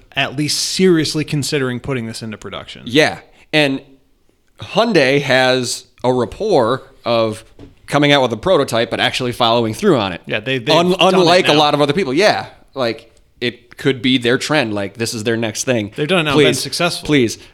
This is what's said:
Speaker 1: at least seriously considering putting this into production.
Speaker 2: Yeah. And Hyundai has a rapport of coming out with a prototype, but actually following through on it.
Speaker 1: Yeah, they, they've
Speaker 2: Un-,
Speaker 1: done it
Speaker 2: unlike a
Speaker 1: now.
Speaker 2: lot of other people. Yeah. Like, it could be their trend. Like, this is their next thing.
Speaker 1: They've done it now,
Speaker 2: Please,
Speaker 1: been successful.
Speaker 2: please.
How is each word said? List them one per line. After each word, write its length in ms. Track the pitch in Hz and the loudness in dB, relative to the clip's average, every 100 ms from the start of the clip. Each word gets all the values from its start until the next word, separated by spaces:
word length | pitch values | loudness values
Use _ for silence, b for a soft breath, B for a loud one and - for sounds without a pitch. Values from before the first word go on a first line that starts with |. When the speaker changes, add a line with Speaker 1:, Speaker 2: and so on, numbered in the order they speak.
| _ | _
Speaker 1:
at 240 | - 131 131 | -6 -4 -4
least 220 | 147 - | -4 -4
seriously 640 | - - 185 165 147 156 147 | -4 2 4 4 2 -4 -4
considering 560 | 151 127 151 131 123 | -4 -2 -2 -2 -4
putting 240 | - 131 113 | -6 -6 -6
this 180 | 113 | -10
into 140 | 113 107 | -12 -12
production. 460 | 104 90 73 - 67 | -12 -14 -14 -16 -2
Speaker 2:
Yeah. 340 | 127 139 85 - b b | 2 2 -2 -12 b b
And 300 | 156 143 135 - _ _ _ _ _ _ _ | 0 0 -2 -8 _ _ _ _ _ _ _
Hyundai 600 | - 180 233 185 131 143 | -6 -2 2 2 2 2
has 680 | 139 131 127 127 120 - - _ 123 | 2 2 4 2 -2 -8 -12 _ -2
a 80 | |
rapport 720 | 127 117 - 214 170 113 127 - - | 0 -2 -4 0 2 2 0 -6 -10
of 400 | - 117 113 107 - - - _ - | -2 0 0 -4 -12 -20 -20 _ -4
coming 240 | 143 147 | 0 4
out 100 | 143 | 4
with 100 | 127 | 2
a 60 | 113 | -2
prototype, 540 | - 175 135 113 120 | 0 0 2 -2 -2
but 80 | 104 | 0
actually 320 | 120 - 127 | -2 -2 -6
following 420 | 120 117 117 113 | 0 2 2 0
through 240 | 107 208 143 | 0 2 2
on 160 | 98 | 0
it. 80 | 85 - | -6 -6
Speaker 1:
Yeah, 120 | 120 | -6
they, 180 | 113 131 | -4 -4
they've 160 | 113 156 | 0 2
Speaker 2:
Un-, 160 | 175 | 2
Speaker 1:
done 180 | 185 180 | 2 4
it 20 | 190 | 4
Speaker 2:
unlike 300 | 170 180 156 | 4 4 4
a 60 | |
Speaker 1:
now. 40 | 151 | 2
Speaker 2:
lot 140 | 147 | 2
of 80 | 147 | 2
other 120 | 143 | 0
people. 200 | 143 151 | 0 -2
Yeah. 360 | 139 202 107 110 - _ 135 | 2 2 0 -4 -16 _ -6
Like, 360 | 120 110 - _ _ _ | -4 -6 -12 _ _ _
it 360 | 123 - _ - | -6 -6 _ -4
could 260 | 143 127 | -2 0
be 160 | 127 127 | 2 2
their 180 | 117 127 | 2 0
trend. 380 | - 151 117 104 | 0 0 0 -4
Like, 180 | 101 | -6
this 220 | 104 113 117 | -6 -6 -4
is 80 | |
their 120 | 107 113 | -2 -2
next 280 | 113 101 | -2 -4
thing. 280 | - 123 101 - | -4 -2 -4 -6
Speaker 1:
They've 120 | 147 | -2
done 120 | 190 | -2
it 40 | |
now, 100 | 156 | 0
Speaker 2:
Please, 120 | 143 147 | 2 2
Speaker 1:
been 80 | |
successful. 540 | 139 139 - 170 - - | 2 -4 -4 -4 -4 0
Speaker 2:
please. 320 | 147 117 - B | 2 2 -2 B